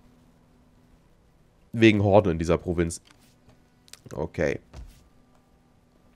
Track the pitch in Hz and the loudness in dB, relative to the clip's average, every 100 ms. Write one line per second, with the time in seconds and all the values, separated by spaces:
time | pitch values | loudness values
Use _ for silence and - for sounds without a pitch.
0 | - _ _ _ _ _ _ _ _ _ | -20 _ _ _ _ _ _ _ _ _
1 | _ _ _ _ _ _ _ 120 110 107 | _ _ _ _ _ _ _ 4 4 4
2 | 101 98 101 82 82 82 - 85 85 - | 4 4 4 -2 -2 -2 -2 -4 -4 -6
3 | - - - _ - _ _ _ - - | -18 -20 -20 _ -20 _ _ _ -20 -20
4 | - - 82 - 76 - - - - - | -18 -10 -10 -6 -6 -6 -12 -20 -20 -20
5 | - _ _ _ _ _ _ _ _ _ | -20 _ _ _ _ _ _ _ _ _
6 | _ | _